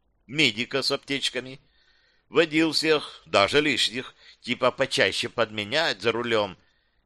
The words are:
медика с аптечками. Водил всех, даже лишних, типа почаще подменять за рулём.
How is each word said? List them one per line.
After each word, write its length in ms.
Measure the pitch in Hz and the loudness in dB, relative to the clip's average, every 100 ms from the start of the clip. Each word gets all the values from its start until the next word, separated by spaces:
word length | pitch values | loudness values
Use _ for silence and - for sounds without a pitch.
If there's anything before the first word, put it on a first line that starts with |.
| _ _ - | _ _ -8
медика 560 | 143 139 107 120 135 | 0 2 0 -4 -4
с 80 | - | -2
аптечками. 680 | 139 - 139 - 127 127 135 _ _ _ _ _ _ _ | -4 -4 -4 -4 -6 -8 -14 _ _ _ _ _ _ _
Водил 440 | 127 165 151 165 | 0 2 2 2
всех, 500 | 143 156 151 - - - | 2 2 0 -2 -16 0
даже 340 | 98 98 143 | 2 4 4
лишних, 540 | 151 113 - 117 - - - - | 2 0 -2 -4 -10 -16 -20 -14
типа 300 | - 120 127 | -8 0 0
почаще 580 | - 135 - 101 - 117 | 0 -2 2 0 0 -4
подменять 760 | - 110 110 104 143 160 120 | -2 -2 -4 -4 0 0 0
за 100 | 117 | -2
рулём. 440 | 113 120 113 101 87 _ _ _ _ | -2 0 0 0 -6 _ _ _ _